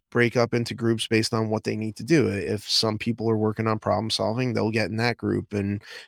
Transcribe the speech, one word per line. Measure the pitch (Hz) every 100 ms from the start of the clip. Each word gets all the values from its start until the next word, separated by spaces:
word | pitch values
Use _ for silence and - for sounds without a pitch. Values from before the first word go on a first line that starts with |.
| -
break | 117 120 123
up | 117
into | 120 117
groups | 107 117 110 -
based | 110 110
on | 117 110
what | 107
they | - 110
need | 110 -
to |
do. | 113 160 104
I, | 98
if | 85 101 -
some | - 113 107
people | - 113 113
are | 110
working | 107 107 110
on | 107
problem | - 98 110
solving, | - 98 113 127
they'll | 107 107
get | 110 95
in | 110
that | 120 110
group. | 104 101 98
And, | 104 98 101 - -